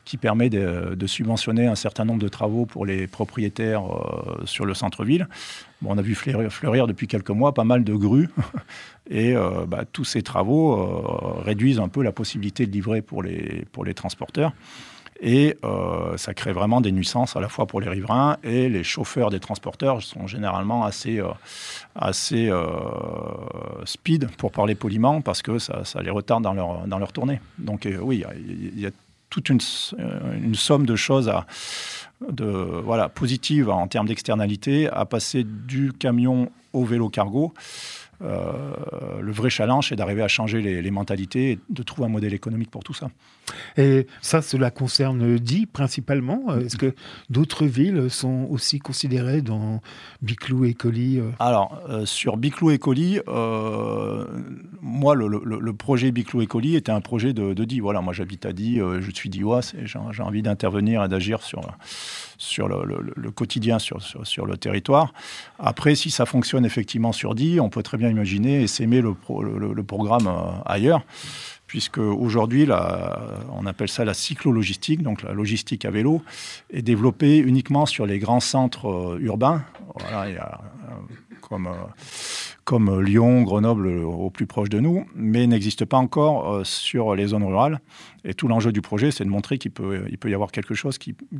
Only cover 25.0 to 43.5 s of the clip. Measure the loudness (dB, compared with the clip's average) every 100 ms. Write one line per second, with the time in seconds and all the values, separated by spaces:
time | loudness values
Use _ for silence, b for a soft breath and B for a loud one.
25 | 4 4 0 -4 -2 -4 -4 -6 -6 -6
26 | -4 -2 0 2 2 -2 -2 -4 -6 -4
27 | -4 -4 -2 -2 -6 -12 -6 -4 -4 -4
28 | -2 -2 -2 -8 -10 -10 -8 -6 -8 -8
29 | _ _ -12 -4 2 2 2 -6 -8 -6
30 | -8 -6 -6 -4 0 0 4 4 4 2
31 | 2 2 4 0 -2 B B B B B
32 | B -12 -8 -4 -2 -2 -2 -4 0 0
33 | 0 0 -2 -2 0 2 4 2 0 0
34 | 0 -2 0 0 0 -2 0 2 2 0
35 | -2 -2 -2 -2 -2 -6 -6 -2 -2 0
36 | 0 4 4 4 0 -4 _ -2 0 2
37 | 0 0 0 0 -2 -4 B B B B
38 | B -12 -6 -4 -4 -6 -8 -10 -10 -10
39 | -10 -8 -6 0 0 2 2 2 2 -2
40 | -2 0 2 0 0 0 0 0 -2 -2
41 | -2 -4 -2 0 0 0 -4 -8 -6 -4
42 | -2 0 -2 -2 -4 -4 -6 -8 -12 -10
43 | -10 -12 B B B